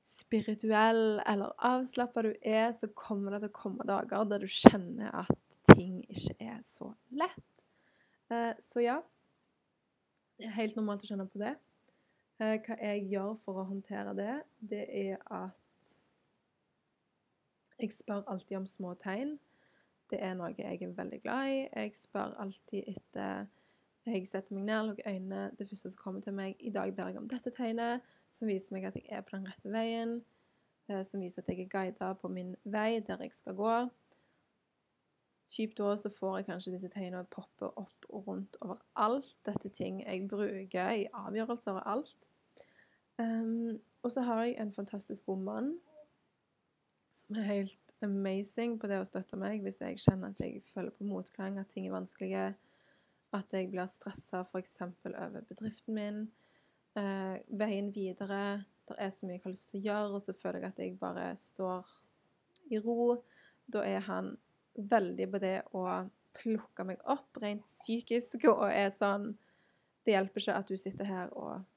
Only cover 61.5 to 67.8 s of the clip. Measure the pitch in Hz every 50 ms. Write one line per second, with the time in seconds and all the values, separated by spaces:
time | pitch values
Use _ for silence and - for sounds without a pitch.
61.5 | - - 196 185 180 180 180 - - - _ _ _ _ _ _ _ _ _ _
62.5 | _ - _ 311 240 214 208 233 233 233 240 240 240 240 - _ - - - -
63.5 | _ _ _ - 226 214 - 196 196 190 190 196 190 185 190 190 - - _ _
64.5 | _ _ _ _ _ - 208 202 240 220 196 175 180 180 190 185 196 196 196 185
65.5 | 190 190 - - - 190 185 180 185 185 185 196 - _ _ _ _ - - 233
66.5 | 220 214 - - _ - 180 190 185 - - - 269 277 - _ _ - 220 208
67.5 | 208 208 214 - - -